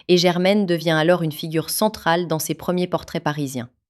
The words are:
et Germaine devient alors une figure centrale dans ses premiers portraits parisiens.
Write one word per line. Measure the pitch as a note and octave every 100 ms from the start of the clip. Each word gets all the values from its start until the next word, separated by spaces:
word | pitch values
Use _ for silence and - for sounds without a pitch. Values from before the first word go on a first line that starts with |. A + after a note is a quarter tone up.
| -
et | F3+
Germaine | F3+ F3 F#3 G#3 F#3
devient | E3+ E3
alors | D#3 D#3+ F3+
une | D#3+
figure | - E3+ D#3 -
centrale | - G#3+ A3 D#3+ E3+ E3+
dans | D#3+
ses | -
premiers | D#3 - F3+ F3+
portraits | D#3+ - E3
parisiens. | D#3 D3 C#3 B2 A#2 _